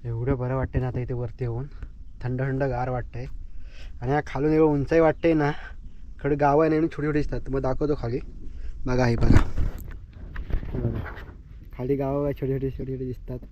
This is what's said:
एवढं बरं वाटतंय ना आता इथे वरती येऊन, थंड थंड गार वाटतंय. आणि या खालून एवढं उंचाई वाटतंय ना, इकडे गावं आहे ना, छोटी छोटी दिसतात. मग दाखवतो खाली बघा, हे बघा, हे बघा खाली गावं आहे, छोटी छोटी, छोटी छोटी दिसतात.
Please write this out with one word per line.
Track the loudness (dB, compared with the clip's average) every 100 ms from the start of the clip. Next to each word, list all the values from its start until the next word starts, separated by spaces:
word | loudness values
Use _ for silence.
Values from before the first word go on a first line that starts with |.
एवढं | -6 -4 0 0
बरं | 0 -2
वाटतंय | 0 0
ना | -2
आता | -4
इथे | -4
वरती | -4 -6 -4
येऊन, | -4 -4 -6 -10 -12 -12 -14 -8
थंड | -4 -2
थंड | -2 0
गार | 0 0 -2
वाटतंय. | -2 -4 -8 -8 -8 -8 -8 -8 -10 -12 -6
आणि | 0
या | 0 0
खालून | -2 2
एवढं | 6 6
उंचाई | 4 4 6
वाटतंय | 6 4 2
ना, | 4 2
इकडे | -2 -8 -12 -12 -12 -12 -6 -2 4
गावं | 6 6
आहे | 6
ना, | 4 0
छोटी | -2 0
छोटी | 0
दिसतात. | 0 -2 -2
मग | -2
दाखवतो | 0 0 0
खाली | 0 0 -4 -6 -10 -10 -6 -6 -4 0
बघा, | 4 4
हे | 6
बघा, | 10 10 8 4 2 2 -10 -10 -14 -14 -10 -10 -2 -2 0
हे | -2
बघा | -2 -4 -6 -12 -14 -16 -18 -18 -16
खाली | -8 -2 0
गावं | 0 0
आहे, | -2 -2
छोटी | -2
छोटी, | -2 -2
छोटी | -4 -8
छोटी | -6
दिसतात. | -6 -8 -10 -10 -12